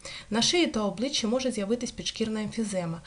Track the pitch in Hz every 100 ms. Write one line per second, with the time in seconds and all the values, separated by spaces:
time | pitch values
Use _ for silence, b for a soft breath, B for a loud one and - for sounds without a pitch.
0 | B B - 214 226 349 320 220 202 180
1 | 269 - 214 247 254 220 196 240 240 -
2 | 165 - 220 220 208 220 208 190 170 165